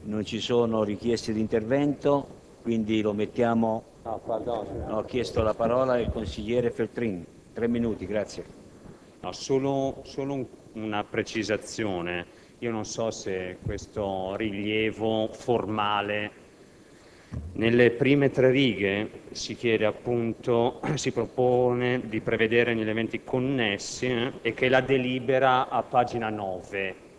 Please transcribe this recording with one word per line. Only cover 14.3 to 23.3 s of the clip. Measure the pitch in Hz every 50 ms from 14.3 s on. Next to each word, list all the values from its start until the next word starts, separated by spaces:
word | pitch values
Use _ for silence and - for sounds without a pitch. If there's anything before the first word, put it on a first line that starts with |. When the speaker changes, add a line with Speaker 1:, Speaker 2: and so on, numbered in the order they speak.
| 98
Speaker 2:
rilievo | 104 113 107 98 101 101 104 107 110 110 110 101 101 107 110 110 110 110 -
formale, | - - - - 120 110 92 98 107 107 104 104 104 101 101 104 104 104 104 104 - - - - - - - - - - - - - - - - - - - - - - - -
nelle | - - 107 117 117 123 123 117
prime | 117 - 139 127 143 143 139 131
tre | - - 123 131
righe | 127 139 139 123 101 95 101 95 98 104 107 - - - - -
si | - - - - 113
chiede | - - 120 110 107 107
appunto, | 104 104 - - 120 123 120 113 113 107 - - 127 120 117 117 127 - - - 147
<clears throat> | 151
si | 135 - 131
propone | - 120 113 95 - - 127 123 123 123 127 123 123 123 123 123 123 127 123 110
di | 107 110
prevedere | - 120 113 107 113 113 117 120 120 120 117
gli | 113
elementi | 107 107 107 113 113 113 - 110 -
connessi, | -